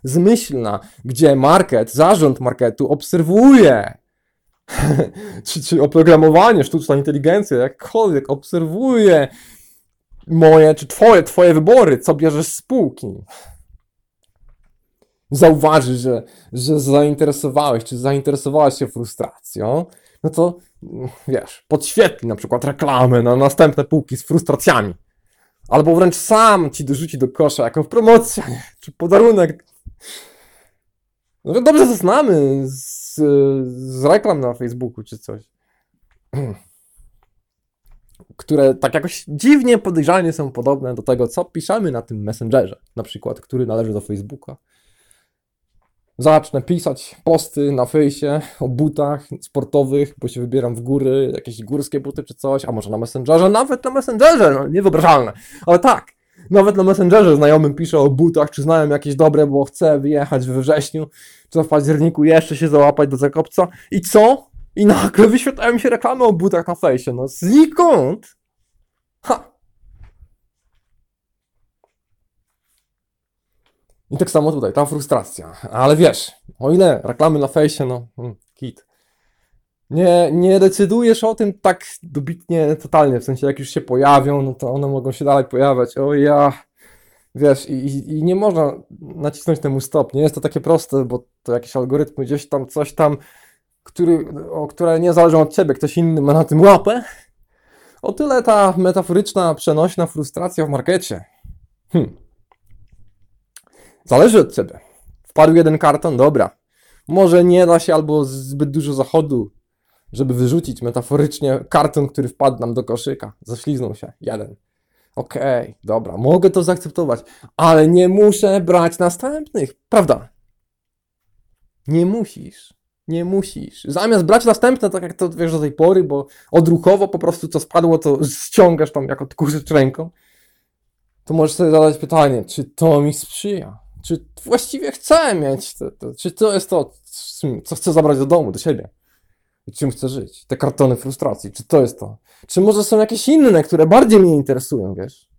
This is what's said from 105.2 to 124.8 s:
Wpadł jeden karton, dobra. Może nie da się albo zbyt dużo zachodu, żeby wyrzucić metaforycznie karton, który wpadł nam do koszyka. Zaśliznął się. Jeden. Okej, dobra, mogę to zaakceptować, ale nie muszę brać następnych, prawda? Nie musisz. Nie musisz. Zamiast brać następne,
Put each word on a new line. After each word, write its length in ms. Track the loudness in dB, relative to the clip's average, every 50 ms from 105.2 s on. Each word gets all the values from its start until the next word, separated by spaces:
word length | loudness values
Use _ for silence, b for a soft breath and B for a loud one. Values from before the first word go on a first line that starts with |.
| _
Wpadł 320 | _ 2 4 4 6 6
jeden 220 | 4 4 2 0
karton, 400 | 0 0 0 0 0 -2 -2 0
dobra. 320 | 2 2 2 2 0 -2 -2 -6 _ _ _ _ _ _ _ _ _ _
Może 360 | -2 2 2 4 4 6 4 4
nie 220 | 4 4 4 4
da 140 | 4 2 2
się 140 | 2 0 -2
albo 320 | 0 0 -2 -2 -2 -2
zbyt 460 | -4 -6 -12 -14 -12 -8 -6 -6 -4
dużo 220 | -4 -4 -6 -4 -4
zachodu, 580 | -6 -4 -2 -2 -2 -2 -2 -4 -6 -6 -8 _ _ _ _ _ _ _ _ _ _ _ -12 -8
żeby 200 | -6 -4 -2 -2
wyrzucić 480 | -2 -2 0 -2 -2 -4 -6 -10 -10
metaforycznie 840 | -10 -8 -8 -8 -6 -4 -2 -2 -2 -2 -4 -6 -4 -4 -4 -4 -4 -2
karton, 380 | -2 0 0 0 -2 -4 -4
który 200 | -4 -4 -6 -8
wpadł 320 | -8 -4 -2 -2 -2 -2 -2
nam 140 | -6 -8 -6
do 100 | -6 -6
koszyka. 500 | -6 -8 -8 -6 -8 -10 -10 -12 -16 -18 _
Zaśliznął 540 | _ -16 -16 -10 -8 -6 -6 -6 -6 -8 -10
się. 180 | -12 -18 -20 -20 _
Jeden. 340 | -12 -10 -10 -10 -12 -14 -20 _ _ _ _ _ _ _ _ _ _ _ _
Okej, 600 | -14 -12 -10 -10 -6 -4 -4 -4 -4 -6 -8 -14 _ -8
dobra, 340 | -6 -4 -4 -6 -6 -8
mogę 320 | -4 0 2 2 4 2 2
to 140 | 2 0 0
zaakceptować, 560 | 0 -2 -4 -6 -10 -8 -6 -4 -4 -6 -6 b b b b b b _
ale 300 | 0 2 4 6 6 6
nie 220 | 6 4 4 4 4
muszę 520 | 4 4 4 4 4 2 0 0 0 0
brać 380 | 0 0 2 2 0 0 -2 -2
następnych, 760 | -4 -4 -4 -6 -8 -8 -8 -10 -10 -10 -8 -8 -8 -8 -10 _ _ _
prawda? 400 | 0 0 2 2 0 -4 -6 -12 _ _ _ _ _ _ _ _ _ _ _ _ _ _ _ _ _ _ _ _ _ _ _ _ _ _ _ _ _ _ _
Nie 180 | -4 -2 0 0
musisz. 680 | 0 -2 -4 -6 -10 -12 -18 -20 -20 -20 -20 _ _ _ _ _ _ _ _ _
Nie 180 | -8 -8 -6 -4
musisz. 580 | -4 -4 -4 -4 -6 -10 -16 -16 -16 -18 -16 -12
Zamiast 380 | -8 -6 -4 0 0 0 0 2
brać 200 | 2 2 2 2
następne, 440 | 2 0 2 2 0 0 0